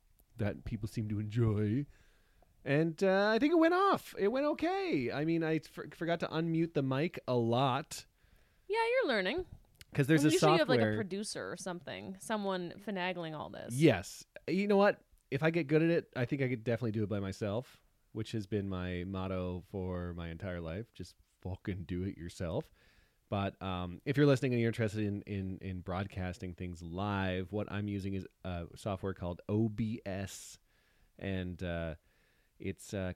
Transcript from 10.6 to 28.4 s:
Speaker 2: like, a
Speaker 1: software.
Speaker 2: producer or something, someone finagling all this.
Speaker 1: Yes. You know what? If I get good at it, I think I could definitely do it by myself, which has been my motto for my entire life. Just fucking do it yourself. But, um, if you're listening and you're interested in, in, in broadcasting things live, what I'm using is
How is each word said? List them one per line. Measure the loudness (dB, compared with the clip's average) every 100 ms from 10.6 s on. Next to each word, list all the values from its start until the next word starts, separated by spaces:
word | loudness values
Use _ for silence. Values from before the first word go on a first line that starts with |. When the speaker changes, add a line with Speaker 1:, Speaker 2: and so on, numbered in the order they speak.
| 6
Speaker 2:
like, | 4
a |
Speaker 1:
software. | 4 2
Speaker 2:
producer | -2 -6 -6 -8 -8
or | -8
something, | -8 -8 -8 -10 -10 -12
someone | -6 -4 -2 -2 -4 -8 -6
finagling | -4 -2 -4 -6
all | -8 -10
this. | -10 -6
Speaker 1:
Yes. | 4 6 6 0 -14 -18 -12 -2
You | 0 4
know | 6
what? | 6 4 _ _ _
If | 0
I | 2
get | 2 2
good | 4
at | 4
it, | 2 0 -2
I | -2
think | 0
I | 0
could | 0 0
definitely | 0 0
do | 0
it | 0
by | 0
myself, | -2 -4 -2 -2 -6 -16 _ _ _
which | -10 -6
has | -6 -2
been | -2 -2
my | -4 -4 -4 -4
motto | -4 -4 -2 -2 -6 -6
for | -6 -4 -4 -4 -6
my | -8
entire | -8 -6 -6
life. | -6 -6 -8
Just | -14 -16 -16 _ _
fucking | -10 -6 -6 -6 -4
do | -4
it | -4 -6
yourself. | -10 -8 -4 -4 -6 _ _ _ _ _ _
But, | -2 -2 -4
um, | -6 -4 -6 -6 -4
if | 4
you're | 4
listening | 4 2
and | 2
you're | 0
interested | 0 -2 0 -2
in, | -2
in, | -6 -6 -6 -6
in | -8 -8
broadcasting | -4 -4 -4 -6 -6 -6 -10
things | -8 -8 -8
live, | -8 -4 -2 0 0 -2 -2
what | -4 -4
I'm | -4 -2
using | -2 -2
is | -4 -6 -10